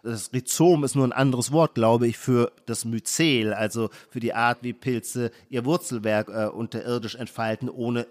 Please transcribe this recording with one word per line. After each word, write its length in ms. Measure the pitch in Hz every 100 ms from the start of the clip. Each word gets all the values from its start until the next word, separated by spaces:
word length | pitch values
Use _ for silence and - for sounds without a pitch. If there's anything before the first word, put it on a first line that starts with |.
Das 300 | 113 113 -
Rhizom 520 | 127 - - 170 160
ist 100 | 135
nur 120 | 139 127
ein 60 |
anderes 400 | 123 135 123 123
Wort, 220 | 156 156
glaube 320 | - 113 117 117
ich, 120 | -
für 340 | - 120 120 - -
das 180 | 113
Myzel, 680 | 117 113 - - 165 127 107
also 360 | 104 107 113 110 - -
für 100 | 127
die 140 | 117
Art, 240 | 113 120 123
wie 100 | 123
Pilze 580 | 120 135 117 - 127 117 - -
ihr 160 | 123
Wurzelwerk, 640 | 123 165 - 120 107 107 107
äh, 180 | 110 107
unterirdisch 680 | 104 117 113 - 120 107
entfalten, 540 | 120 117 - 113 110 123
ohne, 380 | 127 117 120 117